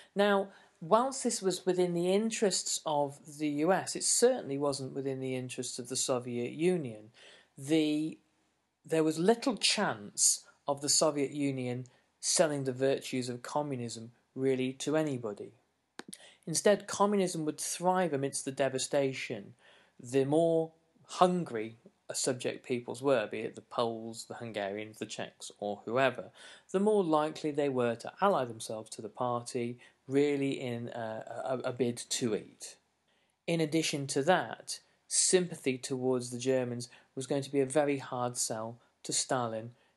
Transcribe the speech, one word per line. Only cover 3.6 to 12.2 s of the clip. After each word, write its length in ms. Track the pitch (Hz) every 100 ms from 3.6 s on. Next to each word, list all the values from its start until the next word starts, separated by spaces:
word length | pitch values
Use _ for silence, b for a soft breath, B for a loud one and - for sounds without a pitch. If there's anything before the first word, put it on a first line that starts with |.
| 160
S, 220 | 180 -
it 100 | -
certainly 520 | - - 240 247 131 139
wasn't 380 | 147 135 135
within 260 | 143 135 131
the 140 | 131
interests 440 | 127 127 127 123 -
of 120 | 120
the 60 | 131
Soviet 560 | - 127 123 120 120
Union. 580 | 135 175 180 127 107 107 B B B B -
The, 600 | 135 160 151 151 156 - _ _ _ _ _ _ -
there 180 | 160
was 140 | 156 160
little 380 | 185 233 269 196
chance 880 | - - 175 110 101 - - - B B -
of 140 | 139
the 80 | 143
Soviet 440 | - 160 147 139
Union 520 | 147 139 131 123 123 127 b b b